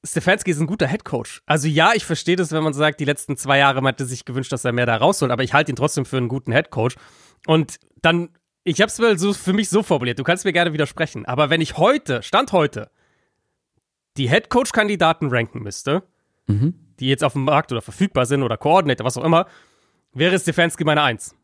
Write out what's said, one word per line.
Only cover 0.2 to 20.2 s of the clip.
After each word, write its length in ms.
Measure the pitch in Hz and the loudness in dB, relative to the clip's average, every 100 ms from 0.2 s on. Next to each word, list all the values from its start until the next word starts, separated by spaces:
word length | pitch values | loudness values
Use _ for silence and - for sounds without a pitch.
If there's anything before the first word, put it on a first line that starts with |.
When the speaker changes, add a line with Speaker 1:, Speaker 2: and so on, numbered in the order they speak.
| 185 208 - | 0 0 0
Speaker 1:
ist 80 | 151 | -2
ein 80 | 156 | -2
guter 200 | 214 135 | -2 -2
Headcoach. 560 | 190 - 131 113 - | -2 -6 -6 -6 -14
Also 240 | _ 156 147 | _ 0 2
ja, 220 | 151 170 | 4 4
ich 120 | 226 - | 2 -2
verstehe 280 | 165 - | -4 0
das, 180 | 180 170 | 0 0
wenn 100 | 156 | 0
man 80 | 156 | -2
sagt, 280 | 139 151 147 | 0 -2 0
die 40 | |
letzten 320 | 139 147 - 139 | -4 -4 -4 -8
zwei 220 | 135 139 | 0 4
Jahre, 240 | 139 135 | 4 4
man 100 | 135 | 0
hätte 140 | 127 131 | -2 -6
sich 180 | 127 | -8
gewünscht, 260 | - 123 - | -8 -8 -6
dass 140 | 135 | -4
er 80 | 123 | -2
mehr 140 | 120 120 | 0 0
da 100 | 113 | 2
rausholt, 340 | 139 196 135 | 2 2 0
aber 120 | 120 | 0
ich 100 | 131 | 2
halte 200 | 143 156 | 0 0
ihn 40 | 131 | -2
trotzdem 300 | 147 - 127 | -2 -2 -4
für 100 | 135 | -2
einen 120 | 120 | -2
guten 240 | 131 - | -4 -2
Headcoach. 420 | 120 165 - 117 - - _ _ _ - | -2 0 -2 -4 -4 -20 _ _ _ 0
Und 300 | 160 151 - _ _ | 2 0 -8 _ _
dann, 300 | 165 170 170 _ _ _ | 0 2 -2 _ _ _
ich 160 | - 170 | -4 0
hab's 180 | 208 - | 0 2
mal 200 | 226 196 | 2 2
so 160 | 196 | 0
für 180 | 202 - | -2 -2
mich 160 | 196 202 | -2 2
so 140 | 202 | 0
formuliert, 360 | 220 151 123 117 | 0 0 0 -4
du 60 | |
kannst 220 | 135 180 196 | -2 -2 0
mir 80 | |
gerne 180 | 175 175 | 0 0
widersprechen, 540 | 151 143 - 160 - - | 0 -4 -2 -6 -6 -6
aber 240 | 127 151 | 0 2
wenn 100 | 165 | 2
ich 160 | 156 - | -2 2
heute, 460 | 185 294 - 123 | 2 2 -2 -6
Stand 300 | - 196 262 | 0 0 2
heute, 380 | 190 151 - 104 _ _ _ _ _ _ _ _ _ _ _ _ - | 2 0 -2 -14 _ _ _ _ _ _ _ _ _ _ _ _ -6
die 140 | 123 | 0
Headcoach-Kandidaten 1000 | 139 - 240 262 - 208 202 165 165 147 | 0 2 0 0 0 0 2 2 2 0
ranken 340 | 123 113 117 | -2 -2 -6
müsste, 400 | 104 - - 160 - _ _ _ - | -12 -8 -2 -2 -4 _ _ _ -2
Speaker 2:
Mhm. 260 | 101 139 180 _ _ | 0 0 -2 _ _
Speaker 1:
die 100 | 131 | -2
jetzt 140 | 135 | 0
auf 120 | 139 | 0
dem 100 | 143 | 0
Markt 260 | 131 143 - | 2 0 0
oder 120 | 117 | -6
verfügbar 420 | - - 196 135 | -8 -4 -2 0
sind 180 | 123 139 | 0 0
oder 140 | 127 110 | 0 -2
Coordinator, 480 | - 180 156 123 | 2 2 2 -2
was 140 | 120 123 | -2 -2
auch 60 | |
immer, 200 | 156 165 185 - _ _ _ _ _ | 2 2 2 -10 _ _ _ _ _
wäre 240 | 127 | -2